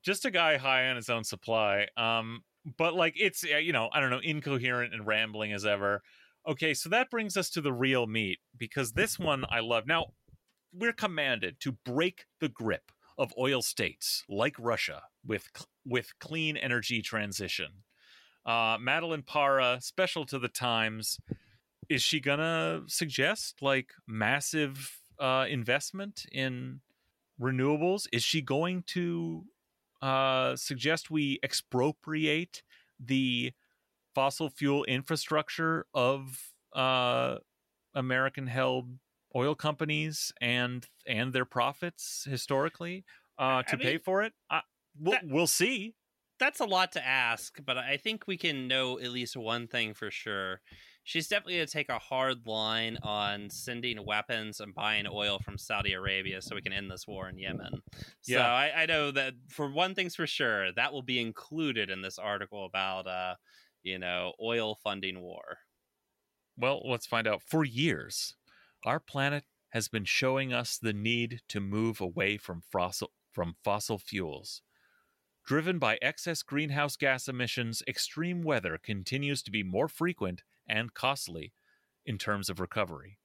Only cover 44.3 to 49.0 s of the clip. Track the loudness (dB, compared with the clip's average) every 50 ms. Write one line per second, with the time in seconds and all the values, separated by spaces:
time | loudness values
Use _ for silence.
44.3 | -4 _ _ _ -2 -2 -2 _ _ _ _ _ _ -2 2 2 2 2 2 2
45.3 | 2 4 4 4 4 4 4 4 2 0 -4 -6 -10 _ _ _ _ _ _ _
46.3 | _ _ 0 0 2 0 0 4 6 4 4 4 2 -2 0 2 4 4 4 2
47.3 | 2 0 -4 -12 _ -12 -4 -2 -2 -2 0 0 -2 0 0 -4 -4 -4 -4 -6
48.3 | -4 0 0 0 0 0 0 0 2 2 2 2 0 -4